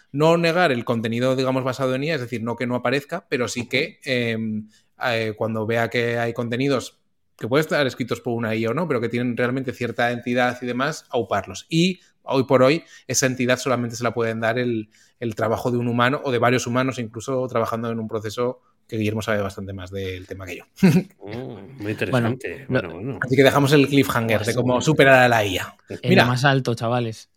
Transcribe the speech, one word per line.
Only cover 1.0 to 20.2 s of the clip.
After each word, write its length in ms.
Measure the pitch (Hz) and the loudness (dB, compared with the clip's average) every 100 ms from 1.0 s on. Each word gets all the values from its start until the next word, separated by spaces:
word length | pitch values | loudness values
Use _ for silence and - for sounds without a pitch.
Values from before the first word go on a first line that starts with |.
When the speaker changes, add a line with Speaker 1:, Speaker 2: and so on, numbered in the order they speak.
| 113 117 131 131 | 0 0 0 2
Speaker 1:
digamos, 260 | 131 131 | 0 0
basado 320 | 131 123 131 | -2 -2 -2
en 80 | 131 | -2
I 80 | 147 | -2
A, 40 | 156 | -4
es 40 | |
decir, 220 | 120 117 | -4 -6
no 140 | 117 117 | -4 -4
que 100 | 123 | -4
no 80 | |
aparezca, 520 | 123 123 139 143 170 - | -2 0 -2 -2 -10 -4
pero 180 | 135 113 | -2 -2
sí 140 | 123 | -4
Speaker 2:
Ujú. 80 | 113 | -2
Speaker 1:
que, 320 | 131 170 - | -2 -2 -6
em, 640 | 147 123 117 113 110 107 107 _ _ - | -2 0 0 -2 -4 -6 -8 _ _ -6
eh, 300 | 127 113 110 104 | -2 0 -2 -2
cuando 300 | 110 110 107 | -2 -2 0
vea 220 | 117 113 | 0 0
que 300 | 123 117 117 | 0 0 0
hay 140 | 117 | -2
contenidos 680 | 117 117 120 143 127 - _ _ _ _ _ | -4 -4 -2 0 0 -4 _ _ _ _ _
que 80 | 110 | 0
pueden 120 | 139 | 0
estar 260 | 160 165 135 | 2 0 0
escritos 340 | - 117 123 | -2 -6 -4
por 120 | 127 | -4
una 200 | 117 113 113 | -4 -2 0
I 80 | |
A 60 | 113 | 0
o 40 | |
no, 140 | 131 175 | -2 -2
pero 120 | 123 | -2
que 80 | 117 | -2
tienen 280 | 120 123 117 | -2 -2 -2
realmente 360 | 123 131 127 | -2 -2 -6
cierta 380 | - 117 113 120 | -6 -6 -2 -2
entidad 480 | 120 123 123 123 123 | -2 -2 0 0 -2
y 40 | 123 | -6
demás, 380 | 123 143 156 - | -2 -4 -4 -4
auparlos. 560 | 127 113 101 95 92 - | -4 0 -2 -4 -14 -2
Y 320 | 165 180 180 _ _ | 2 2 0 _ _
hoy 200 | - 135 | -2 0
por 180 | 127 131 | 4 6
hoy, 180 | 131 160 - - - | 6 4 -4 -18 -4
esa 200 | 127 131 | 0 0
entidad 320 | 123 120 127 | 0 0 0
solamente 360 | 139 120 120 | 0 -2 -2
se 80 | 113 | -4
la 100 | 120 | -4
pueden 260 | 117 113 113 | 0 -2 0
dar 180 | 113 123 | 0 0
el, 300 | 123 113 107 _ _ _ | -2 -4 -6 _ _ _
el 140 | 117 104 | -8 -2
trabajo 340 | 110 107 127 | -2 0 0
de 60 | 120 | 0
un 80 | 120 | 0
humano 340 | 120 120 143 | 2 2 2
o 80 | 139 | -2
de 60 | 120 | 2
varios 280 | 120 127 120 | 4 2 0
humanos, 320 | 123 131 123 | -2 -2 -4
incluso 480 | 110 113 120 131 127 | -8 -8 -6 -4 -2
trabajando 440 | 120 107 117 117 | -2 -2 -2 -4
en 80 | 113 | -6
un 80 | 110 | -6
proceso 540 | 110 107 110 123 - _ _ _ | -6 -6 -4 -4 -6 _ _ _
que 80 | 113 | -2
Guillermo 240 | 104 107 | -2 -2
sabe 220 | 110 104 | -2 -2
bastante 300 | 98 98 98 | -2 -6 -10
más 180 | 98 92 | -10 -10
del 360 | 98 95 92 | -8 -8 -8